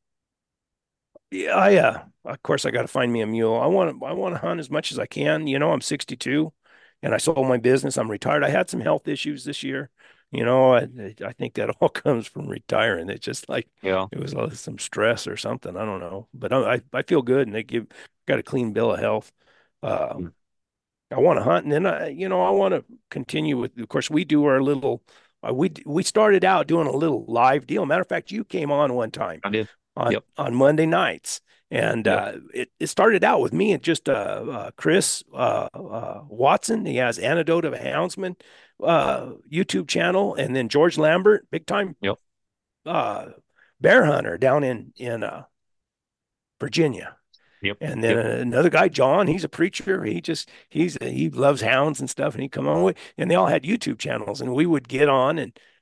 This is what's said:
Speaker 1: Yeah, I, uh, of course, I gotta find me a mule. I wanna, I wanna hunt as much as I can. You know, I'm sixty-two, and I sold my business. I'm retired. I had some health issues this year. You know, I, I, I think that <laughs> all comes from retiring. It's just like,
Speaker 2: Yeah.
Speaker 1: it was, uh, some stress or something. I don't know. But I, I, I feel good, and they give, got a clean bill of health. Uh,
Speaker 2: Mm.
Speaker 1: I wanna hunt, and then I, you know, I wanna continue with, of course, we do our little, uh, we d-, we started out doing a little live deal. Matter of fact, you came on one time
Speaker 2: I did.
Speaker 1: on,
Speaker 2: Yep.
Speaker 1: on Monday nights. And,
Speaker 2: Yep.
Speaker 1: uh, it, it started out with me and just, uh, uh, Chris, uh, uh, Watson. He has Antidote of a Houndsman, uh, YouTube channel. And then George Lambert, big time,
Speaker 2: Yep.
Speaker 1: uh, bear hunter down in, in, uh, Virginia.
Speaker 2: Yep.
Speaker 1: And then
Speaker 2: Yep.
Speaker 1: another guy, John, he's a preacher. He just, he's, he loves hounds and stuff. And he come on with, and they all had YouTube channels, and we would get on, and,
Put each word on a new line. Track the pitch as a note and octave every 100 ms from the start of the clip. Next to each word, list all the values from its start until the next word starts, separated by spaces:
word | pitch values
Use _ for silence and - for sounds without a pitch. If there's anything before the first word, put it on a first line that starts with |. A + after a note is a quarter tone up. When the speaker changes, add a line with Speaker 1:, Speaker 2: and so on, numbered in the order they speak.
| _ _ _ _ _ _ _ _ _ _ _ _ _
Speaker 1:
Yeah, | F#3+ - G3
I, | F#3+ G3
uh, | B2+ - - _
of | - C#3+
course, | - C#3+
I | -
gotta | A#2+ A2
find | C3 B2
me | A#2
a | G#2+
mule. | A2+ A2+ A2+
I | C#3
wanna, | F#3+ F3 C3
I | C3
wanna | F3+ F#3+ E3+
hunt | F3 E3+
as | C3+
much | D3+ -
as | B2+
I | G#2+
can. | D3+ D3 D#3 D#3
You | C3+
know, | D#3
I'm | C#3+
sixty-two, | - D3 - - B2+ C#3+ D#3+ - _ _ _ _
and | -
I | A2+
sold | - D3+ C3
my | B2
business. | A#2+ C3 C#3 C3+
I'm | A2+
retired. | G#2 - D3
I | C#3
had | D#3 F#3
some | F3+
health | - D3+ -
issues | C#3+ D3 C#3+
this | C#3+ C#3+
year. | C#3 C3+ C#3 _ - _ _
You | -
know, | A2+ C3 B2+
I, | B2 - B2
I, | G2+ A2 G2
I |
think | - B2
that | - G#2+
<laughs> | -
all | D#3+
comes | - C#3+ A#2+ G#2+
from | D3 D3+
retiring. | - - - A2 F2+ F2
It's | A2
just | - B2 -
like, | C3 - _
Speaker 2:
Yeah. | F#2+ F#2+ F#2+
Speaker 1:
it | -
was, | -
uh, | A#2+ A#2
some | A2+ - G#2+
stress | - - A2 A#2 -
or | -
something. | A2 B2 - F2+
I |
don't | A2 F#2+
know. | F2 G2 -
But | B2+ G#2+
I, | C3 G#2+
I, | B2 -
I | B2+
feel | - E3
good, | A#2+ C3 B2
and |
they | G#2+
give, | A2 A#2+ G#2+ - - _ -
got | C3
a |
clean | - C3+ A#2
bill | G#2 A#2
of | F#2
health. | A2 G#2+ - _ _ _ _ _
Uh, | C#3+ - - -
Speaker 2:
Mm. | E2+ - _ _ _ _ _ _ _
Speaker 1:
I | B2+
wanna | D#3 D#3
hunt, | A2+ E3+
and | D3
then | D3 F#3
I, | D#3 -
you | C#3+ F#3
know, | F#3
I | F#3
wanna | G3 G3 F3 - - _
continue | D3 B2+ D#3 D#3 C3
with, | A#2 -
of | A2
course, | C#3+ -
we | D#3
do | E3 D3+ D3
our | C3
little, | C#3 C#3 C3+ A#2+ - _ _ _ A2
uh, |
we | B2+ F3+
d-, | D3+ -
we | D3+
started | - G#3+ G#3+ G3
out | F#3 F#3 C#3+
doing | E3+ D3
a | C3+
little | D#3+ B2 -
live | A2+ B2+ C#3+ -
deal. | - D3+
Matter | E3+
of | F3+
fact, | - -
you | G#3
came | G#3+ F#3 D3
on | D3 D3
one | B2 A2
time | - G2+ D#2+
Speaker 2:
I | G2+
did. | G#2+ G#2+ _ _ -
Speaker 1:
on, | -
Speaker 2:
Yep. | G#2+ - -
Speaker 1:
on | C#3+
Monday | A#2+ C3+ D#3 D#3+
nights. | E3+ D#3+ E2 - - - _ _
And, | B2 A2 A#2 G#2
Speaker 2:
Yep. | G2+
Speaker 1:
uh, | G2+ - -
it, | A#2+ B2+ _
it | D#3
started | - G#3 G3
out | - E3+
with | B2+
me | D#3+ G#3
and | E3+
just, | - D#3 -
uh, |
uh, | A#2+ F#2+ G#2 A#2+ A#2 - -
Chris, | D#3 F3+ - - -
uh, | B2+ A#2+ G#2+ -
uh, | - - G#2+ - G#2 D3
Watson. | A2 C#3 F#3+ - A3+ -
He | B2+
has | B2 A#2
Antidote | A2 E3 D#3 E3
of | D#3+
a | A#2
Houndsman, | C3 C#3+ F3 - F#3 F3+ - - _ _
uh, | C#3+ E3 C#3 C3 B2 - _
YouTube | D#3 G3 F#3+ D3+
channel. | E3+ E3+ F#3 G3+
And | D3+ C3 C3
then | A#2
George | C#3+ E3+ D#3
Lambert, | D#3 F3 G3 G#3 -
big | E3 -
time, | G#3 F#3+ -
Speaker 2:
Yep. | G2 - _ _ _ _ _ _ D3+
Speaker 1:
uh, | E3+ A2+ G2+ - - _ _ _ _
bear | D#3 A#3+
hunter | E3 - - F2
down | C3 D3
in, | C3+ A#2 A2 -
in, | B2 A#2
uh, | G#2+ - C#3 _ _ _ _ _ _ _ _ _ _ _
Virginia. | G#2+ C#3+ D#3 G2 - - _ _ _ _
Speaker 2:
Yep. | G2 G#2
Speaker 1:
And | D3+ B2+
then | A2+ A#2
Speaker 2:
Yep. | A2
Speaker 1:
another | A#2 B2 A#2+ E3+
guy, | - F#3
John, | D#3+ C3 E3+ G3
he's | F3+
a | D#3
preacher. | - E3+ - - F#3+
He | G#2+ E3+
just, | E3 D#3 - - _
he's, | - E3+ -
he | A#2+ B2+ D#3+
loves | B2 C#3 C#3
hounds | A2+ C3 D3+ C#3+
and | C3
stuff. | - C#3+
And | C#3
he | C3+
come | - C#3+
on | D#3
with, | F#3 E3+ - -
and | -
they |
all | F3 F#3
had | D#3+
YouTube | C#3 A#3 - A2
channels, | C#3+ A#2 G#2 G#2
and | B2
we | B2+ E3+
would | D3+ B2
get | B2+ D3
on, | C3+ C3 D#3+
and, | B2 - _ _